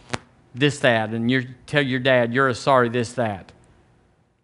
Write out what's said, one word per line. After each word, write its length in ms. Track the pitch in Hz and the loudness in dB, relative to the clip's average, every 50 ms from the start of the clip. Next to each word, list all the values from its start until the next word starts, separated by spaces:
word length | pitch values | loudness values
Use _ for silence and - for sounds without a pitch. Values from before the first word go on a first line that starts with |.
| - - - - - _ _ _ _ _ - | -14 -12 -12 -12 -12 _ _ _ _ _ -4
this, 240 | 123 143 147 139 - | 0 0 0 0 2
that, 280 | - 127 117 110 110 107 | 2 2 2 2 0 -2
and 220 | 113 113 113 120 | -4 -2 -2 0
you 160 | 131 131 123 131 127 - _ | 0 -2 -2 -6 -12 -20 _
tell 160 | - 151 147 | -4 -2 -2
your 180 | 143 127 131 131 | 0 0 -2 0
dad, 320 | 123 135 131 123 120 117 | 2 2 4 4 2 2
"You're 180 | 117 135 139 131 | 0 0 0 0
a 40 | 113 | -2
sorry 360 | - - 147 135 127 120 117 | -2 0 2 2 4 2 2
this, 240 | 113 123 117 113 - | 0 -4 -4 -4 -4
that." 380 | 127 117 107 101 87 - - - _ _ _ _ _ _ _ _ _ _ _ _ _ _ _ _ _ | -4 -4 -4 -6 -8 -12 -18 -20 _ _ _ _ _ _ _ _ _ _ _ _ _ _ _ _ _